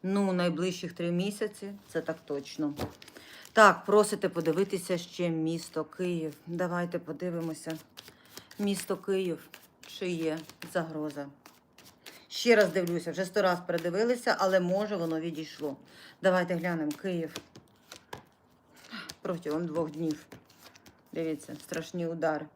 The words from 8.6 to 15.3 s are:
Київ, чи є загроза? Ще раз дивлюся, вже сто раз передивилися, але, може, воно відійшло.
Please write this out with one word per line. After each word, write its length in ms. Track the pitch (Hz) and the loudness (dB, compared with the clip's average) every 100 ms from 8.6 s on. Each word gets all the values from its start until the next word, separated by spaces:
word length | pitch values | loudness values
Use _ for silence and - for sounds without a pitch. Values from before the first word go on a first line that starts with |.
| 202 190 - 196 | -2 -2 -2 -4
Київ, 420 | - 190 185 160 - - - _ - | 0 0 0 -4 -8 -20 -20 _ -20
чи 220 | - 180 | -6 -4
є 280 | 170 160 156 156 - - | 0 -2 -2 -8 -16 -4
загроза? 540 | 180 160 156 151 143 139 - - - _ - - - - - - | -4 -2 -4 -6 -6 -10 -14 -20 -20 _ -20 -20 -20 -20 -20 -12
Ще 280 | - 240 214 | -2 6 8
раз 140 | 185 | 6
дивлюся, 420 | 190 175 175 170 | 2 0 0 -2
вже 140 | 156 185 | -4 0
сто 160 | 208 | 2
раз 180 | 185 175 - | 4 2 0
передивилися, 680 | 170 170 180 233 240 240 - | -2 0 0 0 2 0 2
але, 200 | 190 185 | 4 4
може, 360 | 175 190 208 196 | 4 0 0 -2
воно 240 | 165 160 | 0 -2
відійшло. 580 | 165 | -2